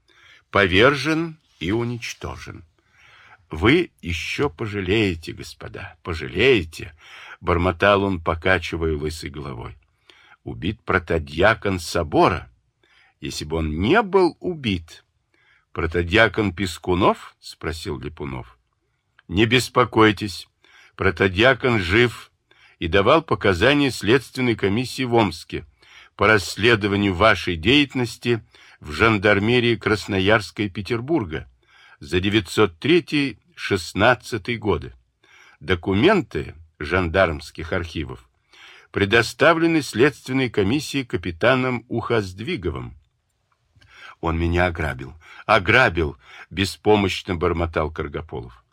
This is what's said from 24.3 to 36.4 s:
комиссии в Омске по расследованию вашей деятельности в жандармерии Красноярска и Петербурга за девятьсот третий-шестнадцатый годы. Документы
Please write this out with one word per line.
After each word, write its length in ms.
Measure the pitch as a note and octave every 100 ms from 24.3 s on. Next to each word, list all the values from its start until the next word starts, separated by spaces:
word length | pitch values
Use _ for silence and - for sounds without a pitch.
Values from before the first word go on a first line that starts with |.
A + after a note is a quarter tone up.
| B2+ B2 G#2+
комиссии 480 | G2 G#2+ B2+ -
в 100 | B2+
Омске 500 | A#2 G2 - - D2 - _ _ - - -
по 100 | G2+
расследованию 880 | G#2+ F2+ - A2+ A2 G2+ G2+ G2+
вашей 420 | F2 A2 G2 - E2+
деятельности 880 | F#2+ C#3+ C#3+ C3 A#2 - A#2+ A#2 - - - -
в 100 | D2+
жандармерии 840 | D2+ A2+ G#2 G#2 G2 G#2+ B2 A#2+ A2+
Красноярска 880 | A2 G#2 - G2 F#2+ A2 - -
и 40 | G2+
Петербурга 800 | A2 F#2 A#2 B2+ E3 F2 D2+ - _ _ _ _ -
за 180 | C#2 F2+
девятьсот 600 | G2+ G#2+ - - G2+ -
третий-шестнадцатый 1800 | C3 E3+ - D3 C#3 - _ - - G2 - - A#2 A#2+ - A2 B2 A#2
годы. 360 | G#2+ D#2 B1 - _ _ _ _ _ _
Документы 960 | - F2 G2+ G2 D#3+ G#3 A#2+ D#2